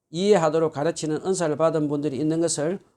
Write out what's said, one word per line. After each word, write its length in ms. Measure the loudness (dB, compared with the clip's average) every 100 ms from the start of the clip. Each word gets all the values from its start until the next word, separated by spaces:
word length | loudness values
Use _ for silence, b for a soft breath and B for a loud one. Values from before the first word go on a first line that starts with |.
| _
이해하도록 600 | 0 4 4 4 2 0
가르치는 520 | 0 -2 -2 -4 -4
은사를 320 | -2 -2 0 2
받은 320 | 2 2 0
분들이 280 | -2 -2 -2
있는 240 | -2 0
것을 380 | 0 -2 -2 -4 -10